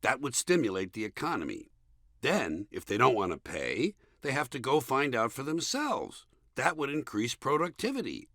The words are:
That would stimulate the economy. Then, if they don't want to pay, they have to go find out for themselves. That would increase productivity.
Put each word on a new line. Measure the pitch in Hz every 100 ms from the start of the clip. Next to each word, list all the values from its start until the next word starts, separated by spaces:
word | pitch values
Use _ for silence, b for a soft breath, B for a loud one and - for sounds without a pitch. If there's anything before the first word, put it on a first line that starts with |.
That | 104 131
would | 139 123
stimulate | - 180 123 95 95
the | 107 107
economy. | - 151 156 76 53 - _ _ - _ _
Then, | 127 190 104 78 101
if | - -
they | 101
don't | 123 117
want | 95
to | 80
pay, | - 78 65 73 151 208 b b
they | 147
have | 139 147
to | 143
go | 120 151
find | 135 135 143 123
out | 113
for | -
themselves. | 135 160 - 262 294 180 - - - _ _ -
That | 135 165
would | 143
increase | 147 143 104 117 -
productivity. | - 147 170 160 220 269 165 64 -